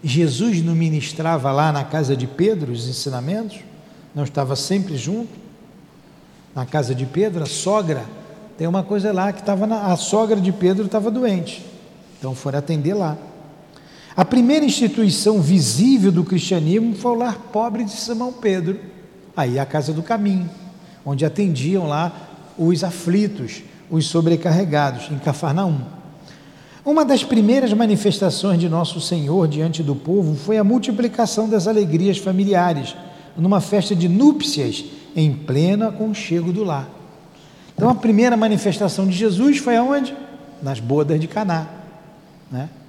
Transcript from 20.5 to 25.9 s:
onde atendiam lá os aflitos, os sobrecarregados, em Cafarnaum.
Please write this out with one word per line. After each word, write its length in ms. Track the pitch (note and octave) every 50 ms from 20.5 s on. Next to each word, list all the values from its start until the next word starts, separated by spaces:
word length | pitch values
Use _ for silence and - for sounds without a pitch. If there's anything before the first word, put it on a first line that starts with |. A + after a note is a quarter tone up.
| - - - - - - - - - - -
onde 180 | C#3+ C#3+ C3 D#3
atendiam 600 | D3+ - - G#3 F#3+ D#3 B2 C3 D#3+ F#3+ G3 F3
lá 260 | D3+ D3 D3+ E3+ F3 - - - - - - - - - -
os 240 | E3 E3 F3+ D#3
aflitos, 800 | F#3 F3 - - - E3+ F3 G3+ G#3+ G3+ G#3 - B2+ G#2+ - - - - - - - -
os 160 | D#3+ D#3+ D3
sobrecarregados, 1000 | - - E3+ E3 E3+ E3+ D#3 E3 F3+ D#3 F3 G3+ E3 D3 D3 D3 C#3 B2 A#2+ - -
em 80 | D3+ C3+
Cafarnaum. 640 | - D#3 C#3 - - D3+ C#3+ F3+ G3 F3+ D#3 C3+ A#2+ -